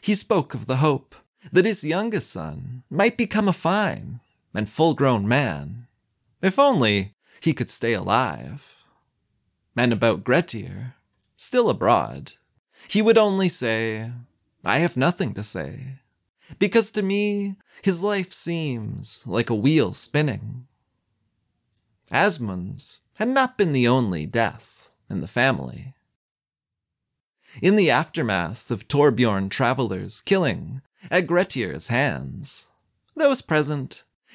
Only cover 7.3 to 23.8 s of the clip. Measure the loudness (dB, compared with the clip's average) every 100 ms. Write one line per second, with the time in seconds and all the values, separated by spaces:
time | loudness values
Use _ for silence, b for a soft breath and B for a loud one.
7.3 | b -2 -2 2 2 2 -2 0 0 0
8.3 | -6 -12 -14 -16 -18 _ _ _ _ _
9.3 | _ _ _ _ -2 0 2 2 0 0
10.3 | 0 2 -2 -4 -12 -14 -16 _ _ _
11.3 | -2 0 2 2 2 2 2 0 -8 -14
12.3 | -18 _ _ _ B B 0 4 4 4
13.3 | 2 2 2 2 0 -2 -4 -8 -12 -18
14.3 | _ _ _ -2 0 2 2 0 0 -4
15.3 | 0 0 0 -4 -10 -16 -16 _ _ _
16.3 | _ B -4 2 4 2 2 -2 0 0
17.3 | -2 -6 -8 B B 0 2 2 -2 0
18.3 | 2 2 0 -2 -4 -6 -6 -4 -4 -2
19.3 | -2 0 0 2 2 2 0 0 0 -2
20.3 | -4 -8 -14 -16 _ _ _ _ _ _
21.3 | _ _ _ _ _ _ _ -6 0 2
22.3 | 2 -2 -6 -8 -6 -4 -6 _ -6 0
23.3 | 2 0 0 0 2